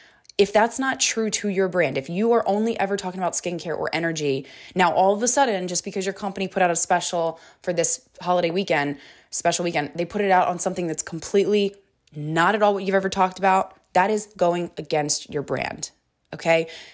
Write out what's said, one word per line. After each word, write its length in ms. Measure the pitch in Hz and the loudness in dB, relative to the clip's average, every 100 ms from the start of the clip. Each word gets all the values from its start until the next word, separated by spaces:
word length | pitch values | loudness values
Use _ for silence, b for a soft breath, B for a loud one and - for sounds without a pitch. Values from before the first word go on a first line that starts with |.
| B B B - | B B B 0
If 160 | 202 | 2
that's 260 | 208 226 233 | 4 2 2
not 220 | 269 - | -2 -2
true 300 | - 226 214 | -2 0 -4
to 180 | - 208 | -4 -4
your 200 | 190 185 | 0 0
brand, 280 | 180 151 135 | 2 0 -2
if 120 | 135 | -4
you 240 | 175 233 | -2 2
are 140 | 233 - | 2 2
only 300 | 208 226 - | 0 0 -2
ever 180 | 190 196 | -2 -2
talking 240 | 185 185 | -6 -4
about 120 | 175 | -4
skincare 440 | - 175 170 175 - | -2 -4 -6 -6 -4
or 120 | 151 | -2
energy, 540 | 160 170 160 147 135 - B B | -2 -2 -2 -2 -2 -6 B B
now 180 | 180 175 | 0 2
all 220 | 151 190 | 4 4
of 80 | 208 | 4
a 60 | 240 | 2
sudden, 380 | 285 262 190 175 | 2 2 0 -2
just 180 | 175 | -4
because 220 | 202 190 190 | -4 -4 -4
your 60 | |
company 340 | 190 202 196 190 | -4 -6 -6 -4
put 160 | 196 | 2
out 80 | 180 | 2
a 60 | 170 | 2
special 640 | - 180 - 175 165 160 B B | 0 0 0 -2 -2 -6 B B
for 100 | - | -4
this 360 | 170 160 - _ - | 0 0 -2 _ -6
holiday 300 | 175 180 170 | 0 2 2
weekend, 480 | 180 196 156 143 143 B B B | 0 0 0 0 -4 B B B
special 340 | - 170 170 | -2 0 0
weekend, 280 | 175 165 147 | 0 -2 -4
they 100 | - | -4
put 180 | 175 208 | -4 -2
it 100 | 202 | 2
out 160 | 185 175 | 4 4
on 100 | 180 | 0
something 300 | 190 185 170 | -2 -2 -4
that's 140 | 156 | -4
completely 720 | - 165 - 202 196 208 196 - _ _ _ 151 | -6 -10 -2 2 2 2 0 -4 _ _ _ -10
not 400 | 151 165 175 214 | -4 2 2 4
at 80 | |
all 100 | 208 | 2
what 80 | 196 | 2
you've 140 | 190 190 | 0 0
ever 120 | 185 | 0
talked 300 | 196 185 185 | 0 0 2
about, 380 | 190 190 190 - _ | 2 2 0 -8 _
that 180 | 180 196 | 2 2
is 160 | 214 - - | 0 -4 0
going 360 | 175 175 170 - | 2 2 -4 -8
against 520 | 156 156 147 - - | -2 -2 0 -2 -4
your 120 | 151 | -6
brand, 480 | - 135 - - - _ _ _ _ | -4 -4 -4 -8 -12 _ _ _ _
okay? 360 | 160 170 165 165 B B | -4 0 2 0 B B